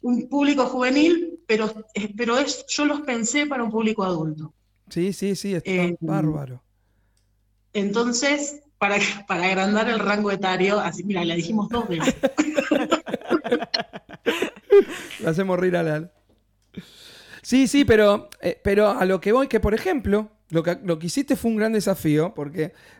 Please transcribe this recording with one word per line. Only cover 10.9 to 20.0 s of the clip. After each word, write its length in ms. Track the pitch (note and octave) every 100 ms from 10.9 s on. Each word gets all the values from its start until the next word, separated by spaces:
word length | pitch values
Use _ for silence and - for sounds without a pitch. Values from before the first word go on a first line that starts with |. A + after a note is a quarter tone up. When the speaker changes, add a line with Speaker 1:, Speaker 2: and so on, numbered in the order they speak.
| -
Speaker 1:
mira, 200 | F#3 F#3 E3
le 100 | E3+
dijimos 340 | D#3+ A3 G#3
dos 180 | A#3+ G#3+
veces. 280 | E3+ E3+ -
<laughs> 40 | C4+ - - D4+ C#4 C#4+ D4+ D#4+ - C#4+ - D#4+ A#3+ A#3+ A3+ - - - _ - - E4+ - - _ G4+ - - - -
Speaker 2:
La 100 | E3
hacemos 280 | D#3+ F#3+ F3+
reír 180 | F#3 F3
a 60 |
Lal. 280 | E3 D3+ E3 _ _ _ _ _ _ - - - - - - -
Sí, 260 | - B3+ C4+
sí, 180 | C#4+ C#4+
pero, 440 | A3 G#3 G3+ - -
eh, 180 | - -
pero 260 | - G3+ G#3+
a 160 | G3 F#3
lo 140 | F#3+
que 100 | G3+
voy, 160 | A#3 C4+
que 120 | A3
por 140 | G3+
ejemplo, 580 | A3 - E4